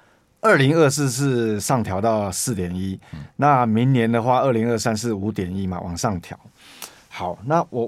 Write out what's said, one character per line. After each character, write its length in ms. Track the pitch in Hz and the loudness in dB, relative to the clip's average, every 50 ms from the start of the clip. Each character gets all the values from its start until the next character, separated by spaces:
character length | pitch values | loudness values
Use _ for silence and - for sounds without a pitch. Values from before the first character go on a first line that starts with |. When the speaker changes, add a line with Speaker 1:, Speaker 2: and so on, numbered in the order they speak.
| _ _ _ _ _ _ _ _ | _ _ _ _ _ _ _ _
Speaker 1:
二 160 | - 220 202 147 | 2 4 4 6
零 180 | 135 135 156 | 4 4 4
二 140 | 170 156 139 | 4 4 4
四 200 | 139 147 147 135 | 2 2 -2 -2
是 520 | 117 123 143 139 127 120 117 110 107 104 | -2 -2 0 0 0 0 0 0 -2 -2
上 200 | 101 - 139 123 | -2 0 0 0
调 200 | 104 98 95 95 | 0 -2 -2 -2
到 280 | 101 117 110 107 101 98 | 0 0 0 0 0 -2
四 240 | 95 - - 127 117 | -4 -4 -4 -4 -4
点 220 | 92 90 87 90 | -4 -4 -4 -4
一， 240 | 90 95 95 95 - - - - | -6 -4 -6 -6 -8 -10 -16 -16
Speaker 2:
嗯。 80 | 78 71 - _ - | -16 -16 -16 _ 0
Speaker 1:
那 280 | 135 147 143 127 123 | 2 4 4 4 4
明 280 | 113 107 113 123 131 135 | 2 2 2 4 4 4
年 160 | 123 113 113 | 4 2 2
的 120 | 117 117 | 2 0
话， 200 | 110 127 127 123 | 2 2 2 2
二 100 | 123 139 | 2 2
零 180 | 120 110 110 120 | 2 2 2 0
二 80 | 117 110 | 0 0
三 180 | - 123 110 | 0 -2 -2
是 180 | 104 113 120 110 | -2 -2 -4 -4
五 180 | 98 98 110 | -2 -4 -4
点 240 | 107 - 92 87 92 | -4 -4 -4 -4 -4
一 100 | 98 98 | -4 -4
嘛， 140 | 92 90 87 | -4 -4 -6
往 160 | 92 92 87 | -6 -8 -6
上 240 | 82 - 117 98 87 | -4 -2 -2 -2 -4
调。 180 | - - - - _ - _ _ - - - - - - - - - _ | -8 -12 -16 -18 _ -20 _ _ -20 -20 -20 -18 -18 -18 -20 -20 -20 _
好， 320 | - - 90 87 87 87 95 | -12 -8 -8 -8 -8 -8 -4
那 200 | 131 156 170 170 170 | -2 0 0 0 -2
我， 160 | - 123 117 | -4 -4 -4